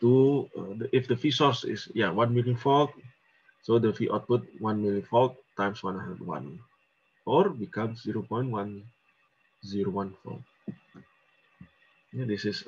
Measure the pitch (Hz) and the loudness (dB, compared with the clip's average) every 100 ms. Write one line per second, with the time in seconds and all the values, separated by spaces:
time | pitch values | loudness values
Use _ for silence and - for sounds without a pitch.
0 | 120 131 135 143 - - 92 107 113 131 | 4 6 6 4 -2 -10 -10 -8 0 0
1 | 127 117 151 131 147 123 - 110 - 110 | 2 0 0 4 2 2 -4 -8 -6 -2
2 | 101 90 120 120 120 120 139 139 143 - | 0 2 2 2 0 0 4 4 4 -2
3 | - _ _ _ _ _ - 117 110 101 | -20 _ _ _ _ _ 2 4 4 2
4 | 113 104 - 120 117 - 110 107 104 101 | 0 -2 0 0 0 -6 -4 0 0 0
5 | 95 117 127 - _ - 98 104 98 92 | 2 2 2 0 _ -4 -4 -4 -6 -6
6 | 95 90 87 76 69 85 120 _ _ _ | -8 -10 -10 -10 -10 -16 -20 _ _ _
7 | _ _ - 135 196 135 98 - 110 113 | _ _ 0 2 2 0 -8 -6 -6 -6
8 | - 110 98 113 131 110 101 101 107 _ | -6 -6 -6 -4 -4 -4 -8 -12 -18 _
9 | _ _ _ _ _ _ 98 98 98 98 | _ _ _ _ _ _ -8 -4 -2 -2
10 | 98 95 - 117 - _ - - _ - | -6 -10 -14 -14 -16 _ -16 -16 _ -20
11 | _ _ _ _ _ _ - _ _ _ | _ _ _ _ _ _ -20 _ _ _
12 | _ 120 123 101 107 98 | _ -6 -4 -2 -2 -6